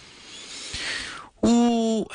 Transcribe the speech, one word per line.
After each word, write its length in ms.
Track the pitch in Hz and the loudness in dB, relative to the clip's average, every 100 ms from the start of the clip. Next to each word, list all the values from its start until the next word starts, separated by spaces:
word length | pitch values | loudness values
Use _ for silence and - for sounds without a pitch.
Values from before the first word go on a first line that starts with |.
| - - - - - - - - - - - - - _ | -20 -20 -20 -20 -18 -16 -12 -10 -8 -8 -8 -12 -16 _
و 40 | 220 233 240 233 226 220 - | 4 6 6 4 2 0 -2